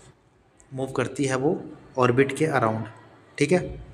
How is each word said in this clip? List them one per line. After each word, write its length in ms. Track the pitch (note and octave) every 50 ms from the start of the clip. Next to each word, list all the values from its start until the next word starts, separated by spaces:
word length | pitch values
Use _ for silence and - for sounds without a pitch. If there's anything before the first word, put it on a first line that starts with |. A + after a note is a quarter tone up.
| - - - _ _ _ _ _ _ _ _ _ _ _
Move 200 | C3+ C3 C3 C3
करती 340 | - - B2 - - - C#3+
है 100 | C3 C3 C3
वो 220 | C3 D3+ F#3 - - - - - - - - -
orbit 400 | B2 B2 A#2+ B2+ C#3 C3+ C3+ -
के 80 | D#3 D#3
around। 400 | C#3+ C3 A#2 A2 A2 A2 A2 - - - - - - - - - - -
ठीक 140 | C#3+ C#3
है, 80 | F#3 F3 D3+ C3+ - - - -